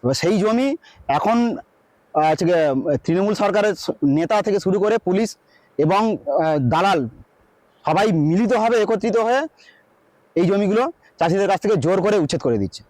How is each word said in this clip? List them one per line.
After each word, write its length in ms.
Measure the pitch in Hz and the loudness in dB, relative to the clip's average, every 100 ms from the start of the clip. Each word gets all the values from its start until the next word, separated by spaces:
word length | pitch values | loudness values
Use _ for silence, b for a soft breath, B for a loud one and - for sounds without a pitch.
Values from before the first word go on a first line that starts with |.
এবার 100 | 123 | 0
সেই 260 | 131 165 208 | 0 0 2
জমি 360 | 214 233 269 320 B B - | 2 0 0 -4 B B -4
এখন, 500 | 143 214 233 240 - - _ _ _ _ | -2 2 0 0 -4 -12 _ _ _ _
আহ, 160 | 151 156 | 0 0
হচ্ছে 140 | 156 170 | 2 2
গিয়ে 520 | 175 156 135 151 139 | 2 2 0 -2 -4
তৃণমূল 360 | - 170 202 | -2 0 0
সরকারের 420 | 214 202 208 208 185 | 0 0 2 0 -2
স-, 140 | - - | -8 -2
নেতা 380 | 143 143 170 214 | 0 0 0 0
থেকে 180 | 208 202 | 0 -2
শুরু 200 | 190 196 | 0 0
করে 180 | 208 226 | 0 0
পুলিশ 400 | - 190 220 - b b b - | 0 -2 -2 -6 b b b -2
এবং, 400 | 156 190 220 202 | 0 2 0 -4
আহ, 400 | 139 139 156 151 | -4 -2 0 0
দালাল 520 | 123 160 190 175 120 - - _ _ _ _ _ - | 0 0 0 0 -4 -12 -20 _ _ _ _ _ -2
সবাই 260 | 156 220 | 0 2
মিলিতভাবে 680 | 165 151 175 226 240 226 233 | 2 2 0 0 0 2 0
একত্রিত 360 | 208 226 233 233 | 0 -2 0 0
হয়ে 300 | 226 254 311 _ b b b _ _ _ _ - | 0 0 -2 _ b b b _ _ _ _ -2
এই 100 | 175 | 0
জমিগুলো 460 | 196 202 214 277 - b _ | 2 0 0 -2 -6 b _
চাষিদের 280 | 165 190 196 | -2 0 0
কাছ 140 | 190 | 0
থেকে 140 | 208 202 | 0 0
জোর 260 | 151 190 | 2 0
করে 160 | 190 214 | 2 0
উচ্ছেদ 240 | 151 147 | 0 -2
করে 160 | 135 113 | -2 -2
দিচ্ছে। 260 | 98 - - | -2 -8 -20